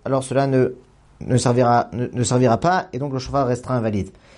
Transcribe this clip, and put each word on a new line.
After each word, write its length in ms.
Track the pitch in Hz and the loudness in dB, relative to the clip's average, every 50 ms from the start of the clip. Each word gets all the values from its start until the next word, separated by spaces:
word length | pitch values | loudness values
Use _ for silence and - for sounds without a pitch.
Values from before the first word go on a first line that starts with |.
| - | -6
alors 200 | 123 135 131 127 | -2 -2 -2 -2
cela 220 | - 123 135 139 | -2 0 0 0
ne, 300 | 139 135 131 127 123 - - - _ _ _ _ _ _ - | 2 2 2 2 2 -2 -6 -18 _ _ _ _ _ _ -12
ne 160 | - - 127 | -4 0 0
servira, 540 | 123 - 131 120 127 123 120 120 120 - - | 2 2 2 2 4 4 4 4 2 2 0
ne, 140 | - 113 123 | -4 -6 -6
ne 160 | - - 117 123 | -4 -4 -4 -2
servira 340 | - 127 127 127 120 113 107 | 0 2 2 4 4 2 2
pas, 300 | - 170 185 185 - - - | 2 2 0 0 -2 -4 -8
et 40 | 127 | -8
donc 140 | 143 143 | -6 -6
le 60 | 131 127 | -6 -6
chauffard 280 | 127 123 127 139 135 | -6 -4 -2 -2 0
restera 280 | 120 123 120 - - - | 0 -2 -4 -4 -4 -4
invalide. 360 | 117 110 113 104 98 92 - - - _ - - | -2 -2 -2 -2 -2 -4 -6 -10 -20 _ -20 -20